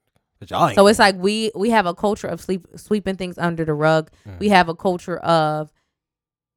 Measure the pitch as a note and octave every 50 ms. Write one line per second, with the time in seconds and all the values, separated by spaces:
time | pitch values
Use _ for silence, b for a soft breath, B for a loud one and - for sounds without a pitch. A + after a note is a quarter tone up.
0 | _ _ _ _ _ _ _ - G2+ - F2+ - E3+ C#3+ - G3+ G3 G3+ A3+ B3
1 | A3 G3 G3 F#3 F3+ G3+ G#3+ A3 A3 G#3+ - E3 G3 A#3+ A3+ A3 F#3+ F3 F3 -
2 | - G3+ G#3+ - - - E3+ E3 - - F#3+ F3+ - - - F3 - - G#3 G#3+
3 | F3+ F#3+ F#3+ F3+ F#3+ F3+ F3 - E3 E3+ E3+ D#3+ D#3+ D#3 D3+ D3 D#3 D#3 D#3+ D#3+
4 | D#3 - _ _ - - F#2 F2+ G3 G#3 G3+ F3+ F3+ E3 E3 - - G3 F3+ F3
5 | - F#3 E3+ - - E3 E3+ E3 D#3 D3+ D3+ D#3 D3+ D3+ _ _ _ _ _ _
6 | _ _ _ _ _ _ _ _ _ _ _